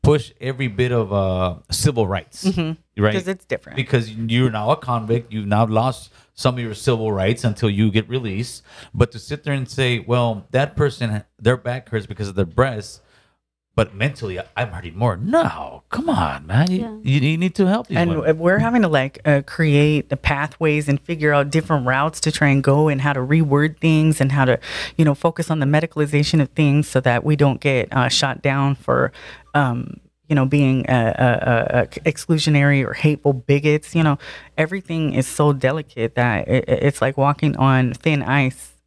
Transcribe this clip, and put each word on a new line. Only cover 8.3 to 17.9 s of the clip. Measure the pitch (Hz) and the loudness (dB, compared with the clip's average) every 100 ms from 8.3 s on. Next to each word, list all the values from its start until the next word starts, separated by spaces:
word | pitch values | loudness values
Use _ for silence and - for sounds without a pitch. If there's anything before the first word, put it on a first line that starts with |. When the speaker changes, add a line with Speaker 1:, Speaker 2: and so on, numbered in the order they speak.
| 98 120 - _ - - | -6 -8 -12 _ -20 -14
Speaker 1:
But | - 120 | -2 -2
to | 113 | -2
sit | - 147 | -12 -10
there | 147 | -6
and | 139 131 | -6 -6
say, | - 127 120 | -2 -2 -2
"Well, | - 123 120 107 - | -2 0 0 -4 -4
that | 127 147 - | -2 -2 -2
person, | 147 131 117 107 - _ | -2 -2 -6 -6 -8 _
their | 107 127 | -2 0
back | 120 123 - | -4 -10 -6
hurts | 110 98 | -8 -8
because | 101 101 | -10 -4
of | 92 | -2
their | 90 | -2
breasts, | 80 135 110 - - _ _ _ _ _ _ _ - | 0 -2 -2 -12 -20 _ _ _ _ _ _ _ -2
but | 110 98 | -2 -2
mentally, | 131 135 107 90 | -4 -4 -10 -8
I, | - - | -8 -6
I'm | 120 | -6
hurting | 87 87 85 | -8 -12 -2
more." | 120 90 | -2 -2
No, | 147 311 - - 69 - _ | 0 0 0 -6 -14 -16 _
come | - 330 | -6 -2
on, | 254 78 71 76 | 0 -2 -6 -2
man. | 107 175 | 0 2
You, | 185 | 0
Speaker 3:
Yeah. | 226 220 | -4 -8
Speaker 1:
you, | 127 139 135 | -2 0 2
you | 160 | 0
need | 185 - | -2 0
to | 185 | 0
help | 214 | 0
these | - | -2